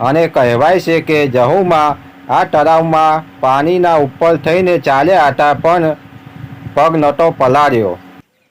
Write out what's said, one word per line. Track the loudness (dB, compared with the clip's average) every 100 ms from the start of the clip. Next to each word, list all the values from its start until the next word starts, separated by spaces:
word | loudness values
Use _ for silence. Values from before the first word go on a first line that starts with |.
અને | -2 0 0
કહેવાય | 0 0 2 2 0
છે | 0 -2
કે | 0 -2 0
જહુમાં | 0 0 0 0 0 0 -4 -12 -20 -4
આ | -2
તળાવમાં | 0 0 2 0 0 0 0 -2 -6 -6
પાણીના | -2 0 0 0 2
ઉપર | 0 -2 -2 0 0
થઈને | 0 -2 0 -2
ચાલ્યા | 0 0 2 2 2
હતા, | 0 0
પણ | 0 0 0 -2 -4 -12 -20 -20 -20 -20 -16 -6
પગ | 0 0 2
નહોતો | 0 0 -2
પલાળ્યો. | 0 0 2 2 0 -2 -6 -14 -20 _ _ _